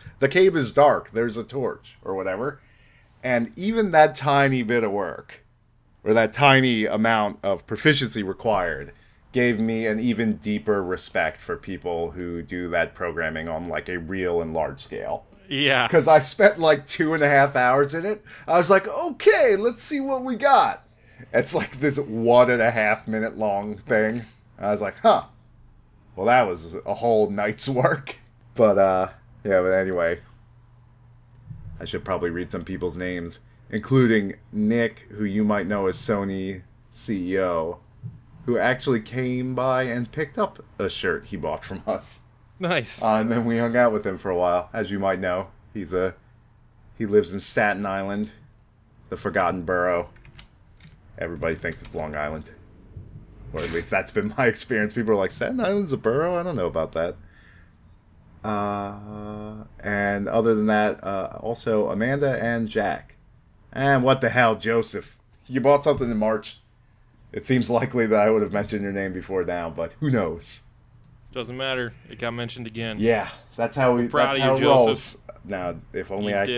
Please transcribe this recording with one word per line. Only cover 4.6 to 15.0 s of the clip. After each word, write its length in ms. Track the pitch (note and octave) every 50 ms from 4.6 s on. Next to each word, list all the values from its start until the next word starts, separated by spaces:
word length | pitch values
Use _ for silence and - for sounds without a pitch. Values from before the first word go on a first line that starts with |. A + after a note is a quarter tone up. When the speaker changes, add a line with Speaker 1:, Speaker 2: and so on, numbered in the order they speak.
Speaker 1:
bit 220 | A#2 G#2+ A#2+ A#2 A2+
of 80 | G#2
work, 520 | G2 G2+ F#2+ E2 - - - - - - _ _ _ _ _ _ _ _ _ _ _ _ -
or 100 | G#2 A2
that 200 | A2+ A2+ G#2+ -
tiny 520 | - C#3+ C#3+ C3+ C3 C3 B2+ A#2+ A2 G#2+
amount 540 | F#2 F#2 G#2+ A2 A2+ A2+ A2 G#2+ G#2 - - -
of 220 | G2+ G2 E2+ -
proficiency 560 | - A2 - - D3+ D3 C3 C3+ A2 - A2+ G2+
required, 680 | F#2 F#2 - - A#2 G#2+ F#2+ F2+ E2+ D2+ C2+ C#2+ D2 - _ _ _ _ _ _ _ -
gave 260 | B2+ A#2+ A#2+ A#2 G#2
me 260 | A2+ A2+ A2+ A2+ A2+
an 140 | A2 G#2+ A2
even 380 | A#2 B2 A2+ G2+ A#2 A2 G2+
deeper 440 | D#2+ - G#2 G#2 G#2 G#2+ G#2+ G#2 G2
respect 600 | F#2 F2 F#2 F2+ - - - F#2+ E2 D#2 - -
for 160 | - - E2+
people 540 | - - - F#2+ E2 - F2+ F2 E2 E2+ D#2+
who 300 | D#2 F2+ F2+ F2 E2+ E2+
do 280 | D#2 - F#2 F2+ F2+ E2+
that 240 | E2+ E2+ E2 E2 -
programming 520 | - F2+ E2+ D#2 E2 E2 D#2 D#2+ D#2+ D#2+ E2
on, 180 | D#2+ D#2+ F2
like, 220 | F2 E2 D2+ D2+ -
a 100 | F2+ E2+
real 420 | E2 D#2 F#2+ F#2+ F#2 F2+ E2+ E2+
and 120 | E2 D#2+ D#2+
large 260 | D#2+ D2+ C#2 C#2 C#2
scale. 460 | - - - -